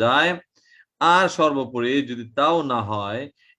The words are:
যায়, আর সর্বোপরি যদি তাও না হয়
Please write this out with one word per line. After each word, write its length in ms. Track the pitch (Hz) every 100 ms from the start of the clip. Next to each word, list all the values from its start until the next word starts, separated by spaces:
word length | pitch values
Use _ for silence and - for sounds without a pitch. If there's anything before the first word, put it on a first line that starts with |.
যায়, 280 | 117 139 165 180 - _ _ _ _ -
আর 240 | 160 180 185
সর্বোপরি 640 | - 156 139 120 123 120 139 123
যদি 160 | 120 117 139
তাও 200 | 151 170 143
না 80 | 123
হয় 400 | 104 104 101 113 143 _ _